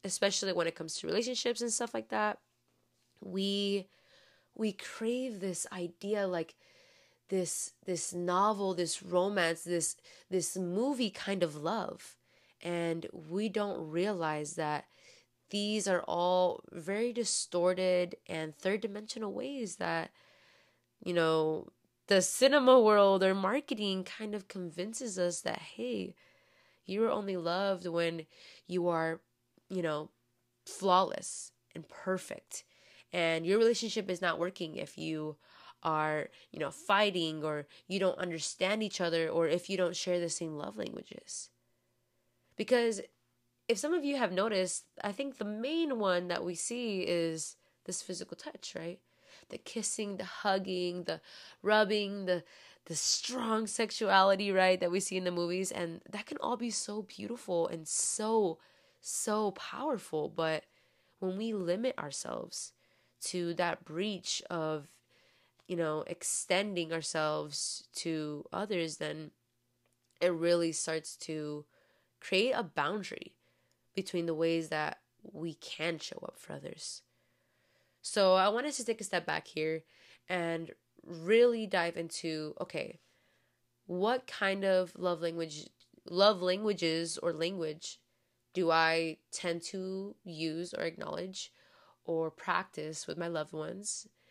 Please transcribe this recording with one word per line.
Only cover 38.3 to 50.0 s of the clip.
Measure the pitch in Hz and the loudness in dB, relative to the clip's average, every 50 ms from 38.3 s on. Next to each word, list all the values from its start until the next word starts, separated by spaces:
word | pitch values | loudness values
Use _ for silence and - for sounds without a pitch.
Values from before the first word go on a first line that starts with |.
| 170 165 147 - - - 185 185 208 220 220 | -4 -4 -4 -6 -4 0 0 2 2 2 0
each | 202 - - 180 | -2 -2 0 0
other | 170 165 165 165 160 | 2 2 2 0 2
or | - 170 170 156 | 2 2 2 4
if | 156 180 175 - | 2 0 0 0
you | 196 | 0
don't | 190 185 170 180 | 2 2 2 0
share | - - 185 180 180 | -2 -2 0 0 2
the | 170 165 | 0 0
same | - - 170 160 156 | -2 -4 -4 -6 -6
love | 147 147 - - 214 | -6 -6 -8 -6 -6
languages. | - - - - - - - - - - - - - - _ _ _ _ _ _ _ _ _ _ _ _ _ _ _ _ _ _ _ _ _ | -6 -6 -6 -10 -12 -12 -14 -16 -14 -12 -12 -12 -12 -14 _ _ _ _ _ _ _ _ _ _ _ _ _ _ _ _ _ _ _ _ _
Because | - 214 214 254 240 233 226 220 196 - - _ _ _ _ _ _ _ _ _ _ _ - | -4 0 4 4 4 6 4 0 -2 -6 -12 _ _ _ _ _ _ _ _ _ _ _ 0
if | 233 190 | 0 0
some | - 302 339 | 2 0 0
of | 349 285 | 2 2
you | 285 277 | 0 0
have | 269 247 180 185 | 2 2 2 2
noticed, | 180 202 226 214 190 185 180 - - - _ _ - - | 2 2 2 2 2 2 0 -2 -6 -8 _ _ -6 -6
I | 202 202 | -4 -4
think | - 277 277 262 - | -4 -4 -6 -4 -6
the | 214 | -6
main | 208 208 214 226 277 320 330 339 302 262 226 | -6 -6 -4 -4 -2 0 0 0 0 0 2
one | 208 196 180 175 180 175 | 2 4 2 2 2 0
that | 175 - - | -2 -2 -2
we | 175 175 | -4 -4
see | 165 - - 233 247 247 226 202 185 | -4 -4 -4 -4 -4 -2 -2 -2 -2
is | 180 170 175 170 165 165 160 160 - - - _ _ _ _ _ _ | 0 0 2 2 2 0 -2 -4 -6 -8 -12 _ _ _ _ _ _
this | - 185 - - | -8 -8 -8 -8
physical | - 185 170 180 - - | -8 -10 -10 -10 -12 -12
touch, | - - 302 - - - - - | -12 -12 -12 -12 -12 -12 -10 -10
right? | 170 165 170 175 - _ _ _ _ _ - - - - - | -8 -8 -8 -10 -12 _ _ _ _ _ -20 -20 -20 -18 -14
The | - - | -14 -14
kissing, | - - - 233 202 - - - | -12 -8 -6 -4 -4 -2 -2 -4